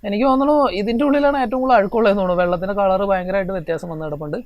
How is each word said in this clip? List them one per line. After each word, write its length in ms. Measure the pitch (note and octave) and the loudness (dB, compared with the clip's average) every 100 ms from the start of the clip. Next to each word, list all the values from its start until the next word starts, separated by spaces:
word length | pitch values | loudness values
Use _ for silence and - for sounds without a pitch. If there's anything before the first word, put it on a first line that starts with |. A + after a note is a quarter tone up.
| G#3 | -4
എനിക്ക് 180 | G#3 C4 | 0 2
തോന്നുന്നു 280 | C4 C#4 D4 C#4 F#3 | 2 2 2 2 0
ഇതിൻ്റെ 240 | G#3 A#3 D4 | -2 0 2
ഉള്ളിലാണ് 320 | C#4+ C#4+ C#4 | 2 2 2
ഏറ്റവും 160 | B3 B3+ | -2 -2
കൂടുതൽ 140 | B3+ A#3+ | 4 4
അഴുക്കുള്ളതെന്ന് 440 | G3 A3+ A3 G3+ | 4 2 2 2
തോന്നുന്നു. 180 | F#3 F3+ | 0 0
വെള്ളത്തിൻ്റെ 320 | F3+ F3 F#3+ G3+ | 0 0 -4 0
കളറ് 240 | G3 F#3+ G3+ | 0 0 0
ഭയങ്കരമായിട്ട് 440 | F#3+ F3+ G3 F#3 F#3+ | -2 -2 -4 -4 -6
വ്യത്യാസം 320 | D#3 E3 F3 | -4 -6 -6
വന്ന് 120 | D#3 D#3 | -8 -8
കിടപ്പുണ്ട്. 320 | D3 D3+ F3 | -8 -8 -8